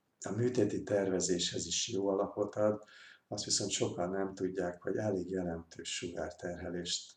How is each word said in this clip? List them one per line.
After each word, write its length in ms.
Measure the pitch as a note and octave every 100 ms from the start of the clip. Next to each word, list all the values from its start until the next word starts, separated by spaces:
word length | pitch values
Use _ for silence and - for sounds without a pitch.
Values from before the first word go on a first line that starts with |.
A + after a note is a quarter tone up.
| _ -
A 120 | - G#2+
műtéti 480 | B2 - G2+ F#2
tervezéshez 840 | - G2+ F#2+ F#2 E2+ F2 - F#2+ E2+
is 220 | - -
jó 200 | G2+ G2
alapot 480 | G2 G2 - G#2 G#2+
ad, 280 | G#2+ G#2+ - - - - -
azt 180 | G#2+ -
viszont 240 | - G2
sokan 400 | - G#2+ F2+ F2+
nem 240 | G2 G2
tudják, 480 | F#2 F#2+ F#2+ F2 -
hogy 140 | G2 A2
elég 340 | G#2+ F#2 F2
jelentős 680 | F#2 F2 E2 E2+ - - -
sugárterhelést 1160 | F2+ E2+ D#2 - F#2 F2 F2+ F2 F2 - -